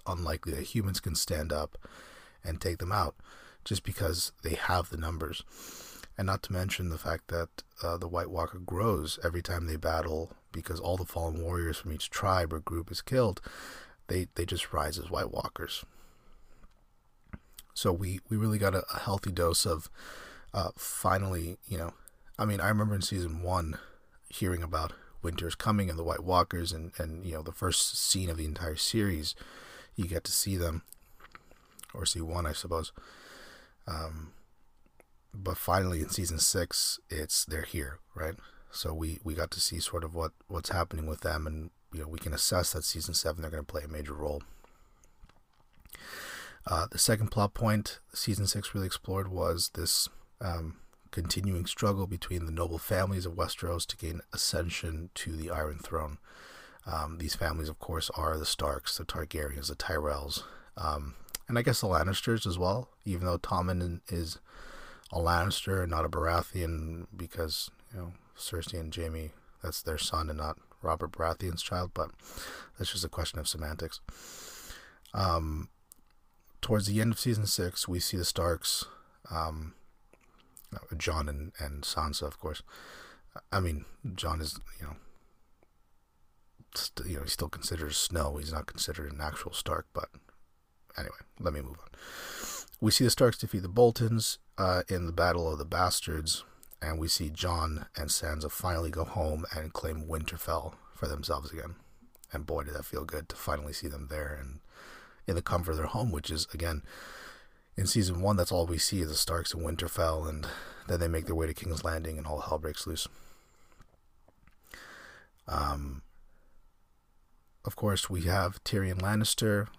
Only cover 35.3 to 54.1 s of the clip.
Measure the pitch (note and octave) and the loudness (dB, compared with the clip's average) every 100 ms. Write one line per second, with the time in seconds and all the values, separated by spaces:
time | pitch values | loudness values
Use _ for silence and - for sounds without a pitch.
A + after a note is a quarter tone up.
35.3 | G2+ F#2+ F2 - F2+ F#2 E2+ - - F2 | -6 -4 -2 4 4 6 2 0 0 0
36.3 | D#2+ - F#2 E2+ - - - _ D#2+ D2+ | 4 4 4 2 2 2 0 _ -4 0
37.3 | - - D#2 D2+ E2+ C#2 D2 - - D#2 | 0 2 -2 -2 -2 -4 -6 -12 -6 -4
38.3 | - - - - - D#2+ D#2+ D#2+ D#2+ E2 | -4 -14 -20 -12 -4 -2 0 -2 -2 -2
39.3 | D#2 E2 - - E2 - E2+ D#2+ E2 D#2+ | -2 -2 0 0 0 -2 -2 -2 -2 -4
40.3 | - - F2+ - G2 E2 E2 D#2 D2+ E2 | -4 -6 -6 0 0 2 0 -2 -2 0
41.3 | D#2 D2+ D#2 D#2+ _ - D#2+ D2+ D#2+ - | 0 -2 -4 -6 _ -10 -8 -6 -4 -2
42.3 | D2+ - F2+ E2+ - - - D#2 D#2+ D#2+ | 2 4 4 4 2 0 -2 0 2 2
43.3 | D#2+ D#2+ D#2 C#2+ D#2 D2+ D#2 D2 D2 D2 | 0 -4 -6 -4 -6 -4 -6 -6 -2 -2
44.3 | D2 - - - - - - - - - | -2 -6 -18 -20 -20 -20 -20 -20 -20 -20
45.3 | - _ _ - - - - - - - | -20 _ _ -20 -20 -20 -16 -12 -12 -10
46.3 | - - - - E2 E2+ F#2 - G#2+ G#2+ | -10 -12 -10 0 2 2 4 6 6 4
47.3 | - G2+ - A2+ G#2+ - - - - - | 4 2 4 4 4 2 -8 -10 -4 0
48.3 | G2+ G2 G#2+ - G2+ F#2 - - F#2+ F#2+ | 2 2 2 -2 -2 -2 -4 -2 -2 0
49.3 | F#2 F2 E2+ - - E2 - - - - | 2 2 2 0 0 2 2 2 -4 -20
50.3 | - F#2 E2+ D#2+ - - - - - E2+ | -6 -4 -2 -4 -8 -16 -20 -8 -4 -2
51.3 | - G2 F2 F2+ - G#2 G2 F#2 F#2 - | 0 2 2 0 2 2 2 0 -2 -2
52.3 | F2+ E2 D#2+ E2+ E2 - F#2+ F#2+ F#2+ F2 | -2 -2 0 0 -2 0 2 4 2 0
53.3 | E2+ E2 - F2 E2+ - - D#2+ | -2 -2 -2 -2 -2 -2 -4 -4